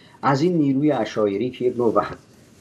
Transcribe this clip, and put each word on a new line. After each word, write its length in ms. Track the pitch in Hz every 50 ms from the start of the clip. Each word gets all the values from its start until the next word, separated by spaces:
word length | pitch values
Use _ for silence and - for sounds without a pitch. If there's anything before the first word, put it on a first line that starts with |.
| - - - -
از 200 | - 131 143 135
این 160 | 156 180 180
نیروی 340 | 165 147 139 135 135 147 151
عشایری 580 | 139 120 110 - - 113 107 104 98 98 120 127
که 160 | - - 120
یک 120 | 123 120
نوع 160 | 120 120 110 92 104
وح-، 140 | 104 - 113 - - - - - - - - -